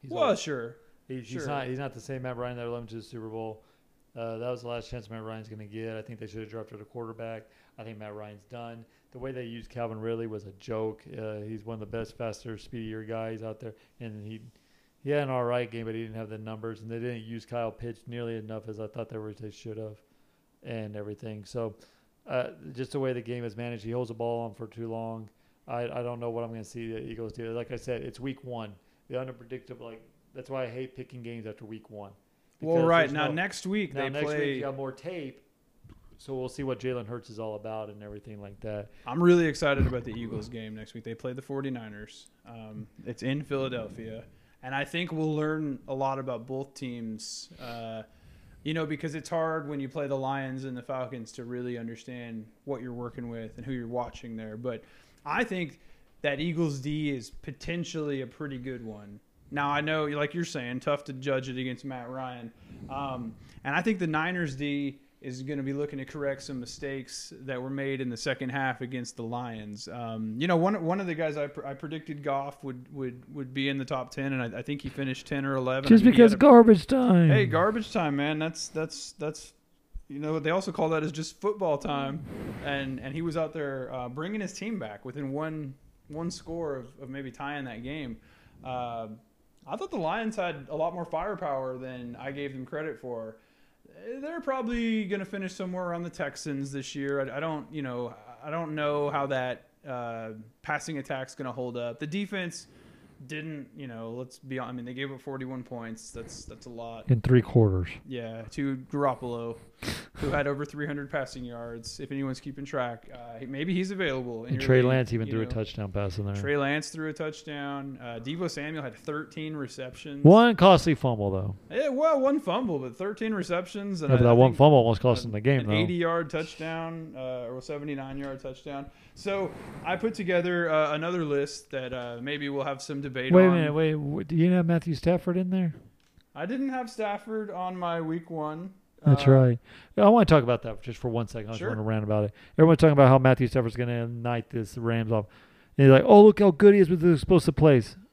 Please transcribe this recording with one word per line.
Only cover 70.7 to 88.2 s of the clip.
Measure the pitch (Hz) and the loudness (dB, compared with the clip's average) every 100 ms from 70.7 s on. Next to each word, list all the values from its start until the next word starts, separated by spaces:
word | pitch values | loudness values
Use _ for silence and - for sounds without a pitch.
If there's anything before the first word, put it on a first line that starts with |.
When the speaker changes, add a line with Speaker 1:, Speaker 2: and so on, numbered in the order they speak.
| 208 | 0
Speaker 2:
one | 165 190 | -2 -2
of | 185 | -2
the | 160 | -2
guys | 160 151 | -2 -2
I | 143 | -6
pr-, | 147 139 | -6 -10
I | 135 | -10
predicted | 156 156 156 147 | -8 -10 -10 -8
Goff | 143 139 139 - | -4 -2 -4 -8
would, | 139 127 127 | -10 -10 -12
would, | 143 131 123 - | -8 -8 -8 -14
would | 147 131 | -10 -8
be | 131 139 | -2 -2
in | 139 | -2
the | 131 | -2
top | 135 123 | -4 -6
ten, | - 139 | -6 -4
and | 135 117 110 | -2 -4 -6
I, | |
I | |
think | 123 147 | -6 -6
he | 135 | -8
finished | 131 135 127 - | -6 -6 -6 -6
ten | 143 135 | -4 -2
or | 135 | -2
eleven. | 127 131 139 | 0 -2 8
Speaker 1:
Just | 226 | 10
Speaker 2:
I | 226 | 10
mean, | |
he | 247 | 12
Speaker 1:
because | 233 | 10
Speaker 2:
had | 202 | 12
a | |
Speaker 1:
garbage | 285 240 226 208 - | 12 12 12 10 8
time. | 262 247 180 165 | 2 6 8 10
Speaker 2:
Hey, | 139 104 | 8 6
garbage | 160 190 220 214 | 4 4 2 -2
time, | 220 160 143 | -2 0 0
man. | 143 156 | -2 -2
That's, | 160 165 - | -4 -6 -10
that's, | 160 160 - - | -6 -6 -8 -16
that's, | - 151 156 - _ _ _ _ - - | -8 -8 -8 -16 _ _ _ _ -16 -12
you | 139 | -8
know, | 151 160 | -2 -2
they | 147 | 0
also | 175 185 | 0 -2
call | 170 160 | -2 0
that | 160 | 2
as | 151 | -2
just | 147 156 - | -4 -10 -4
football | 202 208 185 143 | -4 -2 0 0
time. | - 143 139 151 - - - - 143 | 0 -4 -4 -6 -10 -10 -10 -8 -6
And, | 139 135 131 | -4 -4 -6
and | 131 | -8
he | 139 | -6
was | 170 156 | -4 -2
out | 156 | -4
there, | 160 143 135 127 | -4 -6 -6 -8
uh, | 127 123 | -8 -8
bringing | 131 165 214 | -8 -6 -6
his | 175 | -6
team | - 202 214 | -8 -8 -6
back | 113 104 127 | -8 -10 -12
within | 131 139 | -8 -6
one, | 139 160 156 143 135 _ _ _ | -6 -6 -6 -10 -14 _ _ _
one | 147 170 | -8 -8
score | 175 - 165 160 135 | -10 -10 -8 -6 -6
of, | 127 139 | -10 -16
of | 135 | -14
maybe | 135 135 | -10 -12
tying | 123 139 147 131 | -10 -10 -8 -8
that | 113 | -10
game. | 123 151 135 113 | -10 -10 -10 -12